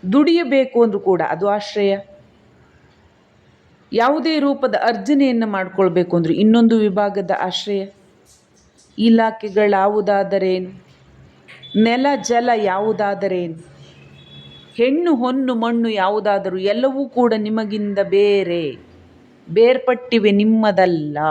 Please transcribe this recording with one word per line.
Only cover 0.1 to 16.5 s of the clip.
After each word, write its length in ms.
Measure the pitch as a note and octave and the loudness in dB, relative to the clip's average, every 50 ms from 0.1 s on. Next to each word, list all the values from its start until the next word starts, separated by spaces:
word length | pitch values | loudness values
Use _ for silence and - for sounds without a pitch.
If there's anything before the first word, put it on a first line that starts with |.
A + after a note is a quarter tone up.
| G3 | 2
ದುಡಿಯಬೇಕು 680 | C#4 D4 E4+ E4 E4+ E4+ B3 C#4+ C4+ C4 C4 - A#3 A#3 | 2 4 4 2 0 0 2 2 0 0 2 2 2 2
ಅಂದ್ರೂ 180 | A3+ G3 G3+ | 2 2 -2
ಕೂಡ 220 | - G3 F#3 E3+ E3 - | 0 0 0 0 0 -2
ಅದು 200 | D#3+ E3 G3 G3+ | -4 -2 -2 -2
ಆಶ್ರಯ. 500 | G3+ G#3 G#3 - - G#3+ G3+ G3 G3 G3+ G3 - - - - _ _ _ _ _ _ _ _ _ _ _ _ _ _ _ _ _ _ _ _ _ _ _ _ _ _ _ _ _ _ _ _ _ - | -2 -2 -4 -6 -4 -2 0 0 0 -2 -6 -14 -20 -20 -20 _ _ _ _ _ _ _ _ _ _ _ _ _ _ _ _ _ _ _ _ _ _ _ _ _ _ _ _ _ _ _ _ _ -2
ಯಾವುದೇ 460 | A3 A#3 C4 D4 D#4+ B3 E4 D#4+ D4+ | 0 2 2 0 0 -2 -2 -2 0
ರೂಪದ 360 | C#4 C#4+ C#4 C#4 C4+ B3+ G#3 | 0 0 -2 0 -2 -2 -2
ಅರ್ಜನೆಯನ್ನ 680 | - - A3+ A#3 G#3 F#3+ G3+ D4 C#4 C#4 C4 B3 A#3 A3+ | 0 0 0 -2 -2 -2 0 0 2 2 2 2 0 -2
ಮಾಡ್ಕೊಳ್ಬೇಕು 720 | G#3+ G3+ F#3+ F#3 F3+ - - G3 F#3 E3 F3+ F3 F3 - | -2 -2 -4 -6 -6 -2 0 0 2 2 0 -2 0 0
ಅಂದ್ರೂ 180 | F3 E3 D#3+ E3 | -2 0 0 0
ಇನ್ನೊಂದು 440 | E3 G#3 G#3+ A3+ A#3 A#3 A3+ A#3 A3+ | 2 4 4 6 6 6 4 4 4
ವಿಭಾಗದ 520 | G#3+ G#3+ F#3 G#3 G#3 G3+ G3 G#3 G3 E3+ G3+ - | 2 0 0 0 -2 -2 -2 -6 -4 -4 -4 -4
ಆಶ್ರಯ. 460 | - F#3 F3+ - - G#3 G3+ G3 F#3+ G3 - _ _ _ _ _ _ _ _ _ _ _ _ _ _ _ _ _ _ _ _ - | -4 -6 -6 -8 -6 -6 -6 -6 -6 -8 -14 _ _ _ _ _ _ _ _ _ _ _ _ _ _ _ _ _ _ _ _ 0
ಇಲಾಖೆಗಳಾವುದಾದರೇನು, 1900 | G#3+ A#3 A3+ A3+ A3+ A3 A3 A3 - G#3+ F#3 G#3 G#3 G#3 G3+ F#3+ F#3+ G3+ G#3 G#3+ G3+ F#3+ G3+ G3 G3 F3 F#3+ G3 F#3+ F#3 F#3 F#3 F#3 F3+ G3 - _ _ _ _ _ _ _ - - - _ _ _ _ - - - - - G3+ G#3+ | 2 4 4 4 4 0 -2 -6 -12 -4 0 0 2 2 2 2 2 0 0 0 -2 0 0 0 0 -2 -2 -2 0 0 -2 -2 -4 -10 -14 -20 _ _ _ _ _ _ _ -20 -20 -20 _ _ _ _ -20 -20 -20 -6 0 0 2
ನೆಲ 240 | A3+ A#3 B3+ C4 C#4+ C#4+ - G3 | 2 2 0 0 0 -2 -2 -2
ಜಲ 280 | A#3+ A#3+ A#3 A#3+ B3 A#3+ | 0 0 0 2 0 0
ಯಾವುದಾದರೇನು, 1120 | A3 G#3 G3 F#3 F#3+ G#3 A3 G#3+ F#3 G#3 G3+ G3+ F#3+ G3 G3 F#3 F3+ F3 E3+ D#3+ D#3+ - - - - - - - - - - - - - - - - - - - - - - - | 0 0 -2 -2 -2 -2 -4 -2 -2 -2 -4 -4 -4 -4 -4 -4 -4 -6 -6 -10 -14 -18 -20 -20 -20 -20 -20 -20 -20 -20 -20 -20 -20 -20 -20 -20 -20 -20 -20 -20 -20 -20 -20 -2
ಹೆಣ್ಣು 400 | - A#3 B3+ C4+ D#4+ F4 F4 D#4 | 0 0 2 2 0 2 0 0
ಹೊನ್ನು 400 | A#3 A#3+ B3 B3+ C4+ C4+ B3+ B3+ | 0 0 -2 -2 -2 -2 -2 -2
ಮಣ್ಣು 340 | A3+ A3+ A#3 A#3 A#3 A#3 A3+ | -2 -2 -2 0 0 0 -2
ಯಾವುದಾದರೂ 680 | A3 G3+ F#3 F#3+ G#3 G#3+ G3 G#3+ G3+ G3 F3+ F#3+ | 0 0 0 0 0 0 0 0 -2 0 -2 -4